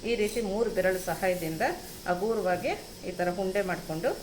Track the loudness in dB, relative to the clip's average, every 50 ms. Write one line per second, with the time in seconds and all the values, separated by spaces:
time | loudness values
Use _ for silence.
0 | 2 0 2 2 2 2 2 0 0 0 2 2 2 2 2 4 4 4 2 2
1 | -2 -2 -2 2 2 2 2 2 0 -2 0 0 0 0 0 -2 -8 -12 -14 -8
2 | -2 -2 0 0 2 0 2 2 2 2 2 2 2 -2 -2 -2 -6 -14 -14 -10
3 | -8 -8 -2 0 0 0 0 0 -2 0 2 0 0 0 -2 -4 -4 -4 -4 0
4 | 0 0 -2 0